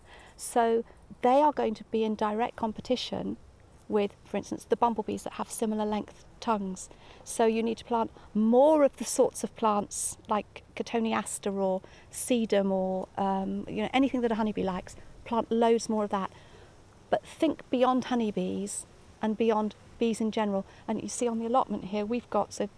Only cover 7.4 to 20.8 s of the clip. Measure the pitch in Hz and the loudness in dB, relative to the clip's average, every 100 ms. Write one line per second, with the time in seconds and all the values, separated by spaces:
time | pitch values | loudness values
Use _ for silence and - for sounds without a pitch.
7.4 | 226 226 226 220 - 233 220 - - 208 | 2 2 0 -4 -2 -2 -2 -6 -6 0
8.4 | 220 247 294 311 277 - 247 - 247 - | 4 8 8 8 4 2 -4 2 2 0
9.4 | 220 - 220 208 196 - - - - 214 | -8 -2 0 0 -2 -6 -6 -8 -4 -4
10.4 | - - - - 214 233 226 220 208 - | -4 -14 -18 -10 -4 -2 0 -2 -4 -6
11.4 | 208 196 190 185 - - - - - 240 | -4 0 0 -2 -6 -18 -16 -10 -2 0
12.4 | 220 202 196 190 185 185 - - 196 190 | 2 2 2 0 0 -4 -6 -2 0 0
13.4 | 190 196 - 202 208 262 269 254 233 220 | -2 -6 -6 -4 0 2 2 2 0 0
14.4 | 214 202 190 185 - - - - - 233 | -2 -2 -2 -4 -8 -16 -20 -20 -4 -4
15.4 | - 226 233 233 - 214 208 202 190 - | 0 2 4 4 2 -2 -2 -2 -4 -10
16.4 | - - - - - - - - - - | -20 -20 -20 -20 -20 -20 -4 -2 -2 0
17.4 | 320 - - 254 247 254 - 240 214 196 | 0 0 -4 2 4 2 0 -2 0 -2
18.4 | 185 190 202 - - - - - 220 214 | -4 -4 -6 -8 -12 -20 -20 -6 -4 0
19.4 | 226 214 214 - - - 233 214 220 220 | 2 2 0 -6 -16 -2 0 0 0 0
20.4 | 208 196 - - | 0 -2 -4 -12